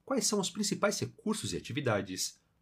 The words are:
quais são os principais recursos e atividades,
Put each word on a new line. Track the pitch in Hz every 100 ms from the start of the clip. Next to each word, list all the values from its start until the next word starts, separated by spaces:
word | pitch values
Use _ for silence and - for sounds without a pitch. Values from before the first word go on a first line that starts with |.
| -
quais | 262 -
são | 208
os | 180
principais | - 202 - 208 208
recursos | - - 208 214 98
e | 85
atividades, | - 120 127 101 95 92 - - _ _